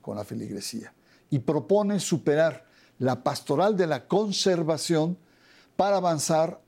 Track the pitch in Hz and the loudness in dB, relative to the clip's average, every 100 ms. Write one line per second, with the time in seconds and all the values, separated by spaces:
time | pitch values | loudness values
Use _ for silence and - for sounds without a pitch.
0 | - 104 104 113 107 101 - 113 - - | -12 -10 -8 -10 -10 -10 -10 -10 -12 -20
1 | _ _ - 139 117 147 - 202 202 202 | _ _ -4 -2 0 -2 2 2 2 -2
2 | - 113 - 147 160 - - _ _ - | -2 0 2 2 2 0 -14 _ _ -4
3 | 127 123 143 139 - 147 196 196 170 131 | -2 -2 -2 -4 -2 2 2 2 0 -2
4 | - 190 214 - 196 170 156 156 - 160 | 0 0 0 0 2 2 0 -2 0 0
5 | 160 180 _ _ _ _ _ - 196 196 | 0 -2 _ _ _ _ _ 0 2 2
6 | 180 156 - 160 165 - | 2 0 0 2 0 -4